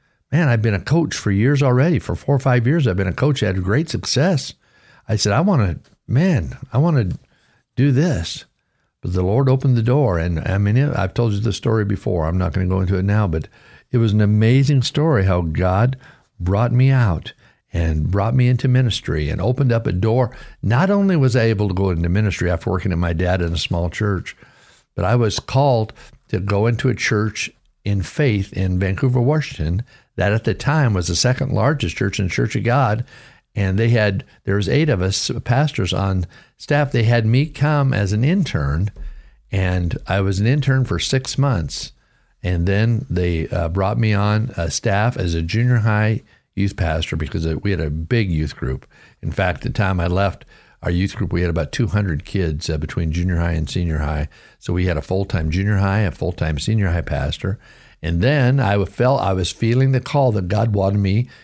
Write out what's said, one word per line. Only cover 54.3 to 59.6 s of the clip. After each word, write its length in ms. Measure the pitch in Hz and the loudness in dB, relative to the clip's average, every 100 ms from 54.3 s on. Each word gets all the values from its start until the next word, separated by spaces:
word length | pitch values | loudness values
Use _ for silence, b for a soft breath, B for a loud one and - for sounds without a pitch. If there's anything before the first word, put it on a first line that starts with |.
| B B B | B B B
So 160 | - | -6
we 120 | 90 90 | -2 0
had 120 | 78 | -2
a 40 | |
full-time 500 | - 95 98 90 78 | -2 -4 -2 -2 -2
junior 260 | 85 101 101 | -2 0 0
high, 220 | 98 101 | 0 0
a 120 | 95 | -2
full-time 460 | - 87 - 80 73 | -2 -6 -4 -4 -2
senior 320 | - 110 95 | -2 0 0
high 120 | 85 | 0
pastor. 580 | - 69 69 - 95 - B B B B | -2 -4 -4 -4 -6 -6 B B B B
And 200 | 82 85 | -4 0
then 380 | 117 147 123 139 | 2 2 2 2
I 240 | 101 104 95 | 2 0 -2
felt 360 | - 123 139 | 0 0 0
I 120 | 95 | 0
was 180 | 95 87 | -2 -4
feeling 400 | - | -2